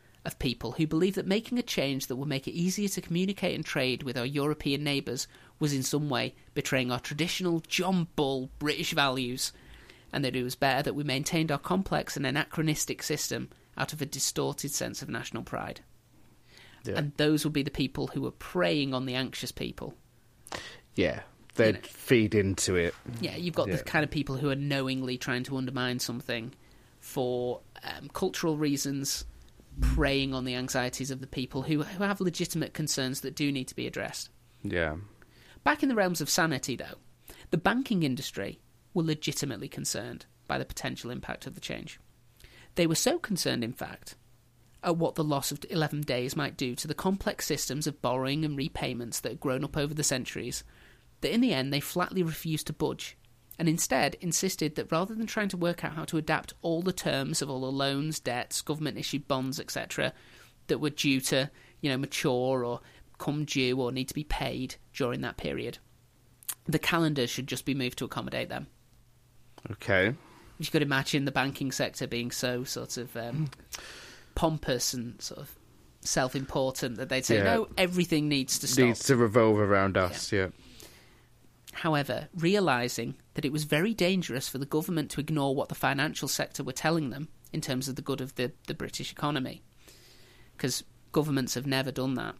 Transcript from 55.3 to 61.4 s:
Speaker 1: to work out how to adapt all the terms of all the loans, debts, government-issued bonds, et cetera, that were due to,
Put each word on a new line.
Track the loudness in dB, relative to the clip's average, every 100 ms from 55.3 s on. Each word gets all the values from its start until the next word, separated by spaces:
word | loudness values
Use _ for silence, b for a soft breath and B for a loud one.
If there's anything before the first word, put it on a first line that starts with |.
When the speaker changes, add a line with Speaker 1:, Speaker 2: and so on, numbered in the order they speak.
| -2 -2
Speaker 1:
to | 0
work | 0 0
out | -4
how | -6
to | -2 -2
adapt | 0 -2 -2 -6
all | -2 0
the | 0
terms | 0 0 0 0 -2
of | -2
all | -4
the | -2
loans, | 0 0 0 -2 -2
debts, | -2 -4 -4 -6
government-issued | -2 -2 -2 -2 -4 -4 0
bonds, | 0 0 -4
et | -6
cetera, | -6 -4 0 -2 b b b b b -2
that | 0
were | 0
due | 2 2 4
to, | 4 2